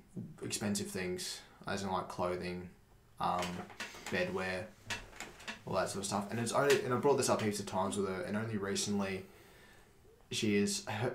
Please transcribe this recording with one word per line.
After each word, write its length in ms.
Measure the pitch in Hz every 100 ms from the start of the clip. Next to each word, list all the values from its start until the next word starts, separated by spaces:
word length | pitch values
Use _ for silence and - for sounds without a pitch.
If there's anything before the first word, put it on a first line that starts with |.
| - - - -
expensive 440 | - - 101 202 -
things, 540 | 95 90 90 - - - - -
as 160 | 98
in, 60 | 98
like, 180 | 90 -
clothing, 600 | - 90 90 90 90 90 - - - - -
um, 240 | 175 180 180 175 180 - - - -
bedwear, 600 | 92 90 95 92 92 - - - - - - - - - - -
all 80 | 95
that 140 | 87
sort 140 | 98
of 20 | -
stuff. 240 | 101 101
And 100 | 113
it's 120 | 117
only, 300 | 131 143 131
and 100 | 127
I 40 | 123
brought 200 | 143 123
this 100 | 117
up 140 | 104
heaps 180 | 107 101
of 60 | 101
times 320 | 95 95 98
with 100 | 98
her, 140 | 92
and 160 | 92 104
only 200 | 113 107
recently 680 | 98 98 104 101 98 95 - - - - - - - - - - -
she 280 | 120 107 101
has 260 | 101 - -
ha-, 240 | 107 127